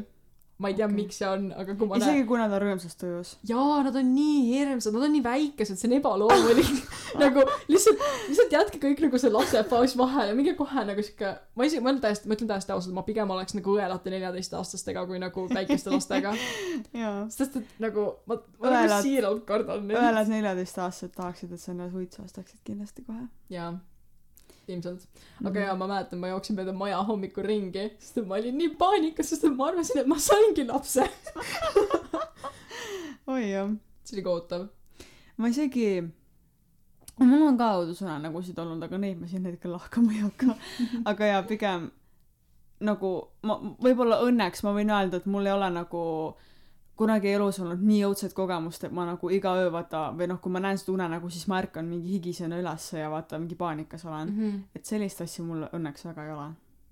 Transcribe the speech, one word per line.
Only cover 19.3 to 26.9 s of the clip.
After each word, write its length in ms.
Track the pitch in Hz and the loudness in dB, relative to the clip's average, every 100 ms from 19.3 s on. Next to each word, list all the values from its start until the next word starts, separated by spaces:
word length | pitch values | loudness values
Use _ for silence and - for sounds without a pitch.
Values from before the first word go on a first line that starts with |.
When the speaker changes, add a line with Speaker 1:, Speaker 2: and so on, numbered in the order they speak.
| 226 - | 0 0
Speaker 1:
kardan 400 | 214 - 196 202 | -2 0 -4 -2
neid. 120 | 220 | 2
Speaker 2:
õelad 320 | 240 220 214 | 4 4 2
neljateist-aastased 840 | 220 208 180 180 - 180 - 180 | 2 0 -2 -4 -4 -6 -6 -12
tahaksid, 380 | - 180 170 175 | -8 -10 -10 -12
et 80 | 175 | -12
sa 120 | - | -10
neile 160 | 175 175 | -8 -8
suitsu 320 | 185 180 - | -8 -10 -12
ostaksid 400 | 185 - 185 - | -18 -16 -20 -18
kindlasti 380 | - 208 208 - | -12 -12 -12 -14
kohe. 240 | 254 226 247 - - | -14 -12 -12 -16 -14
Speaker 1:
Jaa. 220 | 180 170 180 - - - - _ - - - | -10 -8 -10 -14 -20 -20 -20 _ -20 -20 -20
Ilmselt. 400 | - 180 175 180 - - - - | -12 -10 -8 -12 -16 -20 -20 -8
Aga 60 | 196 | -4
Speaker 2:
Mhm. 120 | 196 196 | -2 -2
Speaker 1:
jaa, 60 | 185 | -2
ma 100 | 185 | -2
mäletan, 320 | 202 180 180 | -4 -6 -8
ma 100 | 185 | -6
jooksin 260 | 190 190 202 | -6 -6 -6
mööda 160 | 185 | -4
maja 300 | 190 202 | -4 -4